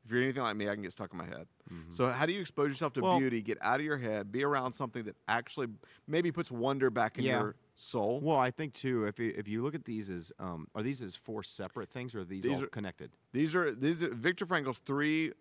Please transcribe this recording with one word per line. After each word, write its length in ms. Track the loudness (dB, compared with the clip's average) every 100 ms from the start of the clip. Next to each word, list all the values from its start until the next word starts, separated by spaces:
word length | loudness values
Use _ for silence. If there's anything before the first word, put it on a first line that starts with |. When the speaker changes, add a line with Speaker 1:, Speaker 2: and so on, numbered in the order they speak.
Speaker 1:
If 60 | 2
you're 100 | 2
anything 220 | 2 2
like 140 | 0 0
me, 120 | -2
I 60 |
can 80 | -2
get 100 | -6
stuck 200 | -8 -8
in 60 | -8
my 80 | -8
head. 200 | -10 -14 _ -16
Speaker 2:
Mm-hmm. 200 | -14 -10
Speaker 1:
So 180 | 2 2
how 160 | 4 0
do 60 |
you 80 | 0
expose 300 | -4 0 0
yourself 220 | 2 -2
to 60 | 2
Speaker 2:
Well 160 | 4 6
Speaker 1:
beauty, 200 | 4 2
get 160 | -2 0
out 160 | 2 2
of 80 | 0
your 120 | -2
head, 340 | 0 -2 -2
be 100 | 0
around 300 | 2 2 0
something 320 | -4 -6 -4
that 100 | -8 -8 0
actually 400 | 0 0 -4 -4 -6 -18 -20 -2
maybe 240 | 2 2
puts 180 | 0 -4
wonder 400 | 0 2 4 4
back 280 | 4 2 2
in 60 |
Speaker 2:
Yeah. 140 | 2 2
Speaker 1:
your 160 | 2 -4 _ -14
soul? 440 | -4 0 2 2
Speaker 2:
Well, 160 | 4 4
I 140 | 4
think, 240 | 0 -8
too, 300 | -4 0 2
if 160 | 2 0
you, 120 | -2 -2
if 100 | -4
you 160 | -2
look 140 | -2 -4
at 80 |
these 260 | -6 -6 -4
as, 220 | -6 -8 -8
um, 260 | -6 -6 -6
are 80 | -4
these 200 | -4 -4
as 120 | -8
four 300 | -10 -8 -8
separate 440 | -8 -8 -8 -8 -8
things, 280 | -8 -8 -8
or 40 |
are 40 |
these 180 | -6 -2
Speaker 1:
These 160 | 0 0
Speaker 2:
all 60 |
Speaker 1:
are 20 | -2
Speaker 2:
connected? 460 | -4 -6 -8 -16 _ _
Speaker 1:
these 240 | 0 2
are, 180 | 4 2
these 300 | 2 0 2
are 60 | -2
Viktor 320 | 0 0 0
Frankl's 340 | 0 0 0 -4
three 560 | -2 0 2 2 0 -4